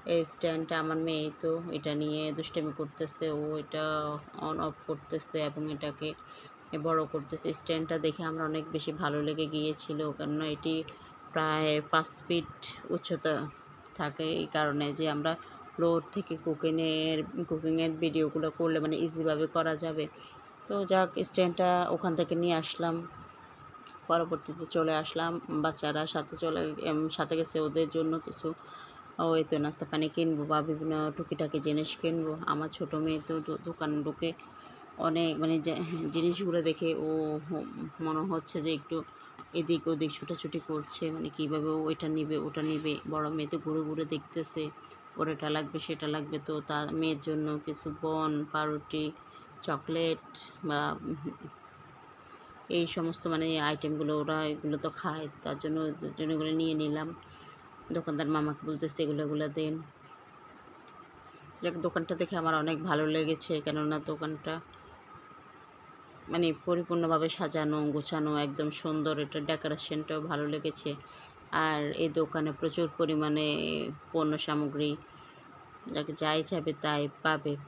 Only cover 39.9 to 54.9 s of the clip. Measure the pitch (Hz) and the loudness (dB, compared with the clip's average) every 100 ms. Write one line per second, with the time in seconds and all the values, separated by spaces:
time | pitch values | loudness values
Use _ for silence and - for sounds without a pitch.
39.9 | 156 156 - 143 170 156 165 - 156 147 | 2 0 -2 -6 -6 -4 -6 -2 -4 -4
40.9 | - 165 160 156 147 151 156 156 156 156 | -4 -2 -2 -4 -2 0 2 2 2 0
41.9 | 160 156 156 151 151 151 156 156 156 156 | 0 0 0 0 0 0 0 0 0 0
42.9 | 139 - 156 151 160 147 160 156 156 151 | -2 -2 -2 0 0 -2 -2 0 0 0
43.9 | 156 156 151 - 170 156 160 151 - - | -2 -2 -4 -4 -4 -4 -4 -6 -8 -18
44.9 | - - - 156 147 151 151 151 160 - | -20 -12 -2 -2 0 0 0 0 -4 -4
45.9 | 156 151 156 147 151 147 151 147 147 151 | -2 0 -2 -2 -4 -2 -4 0 -2 0
46.9 | 160 160 147 160 156 151 151 147 147 160 | 0 2 0 0 0 0 -2 -4 -6 -6
47.9 | 151 156 156 156 147 147 156 151 151 - | -2 0 2 2 0 0 0 0 -2 -2
48.9 | 156 151 - - - - - - 147 - | -2 -2 -6 -18 -20 -20 -8 -2 -2 0
49.9 | 165 165 160 - - - - 170 147 147 | 2 2 0 -4 -14 -14 -6 0 0 0
50.9 | 151 170 151 151 165 147 - - - - | -2 -4 -4 -6 -10 -14 -16 -20 -20 -20
51.9 | - - - - - - - - 175 170 | -20 -20 -20 -20 -20 -20 -20 0 2 2
52.9 | - 165 165 175 160 160 160 147 151 151 | 0 -2 -2 0 2 2 2 2 0 -2
53.9 | 151 151 151 147 156 156 147 151 147 160 | 0 2 2 2 0 0 -2 -2 -2 -2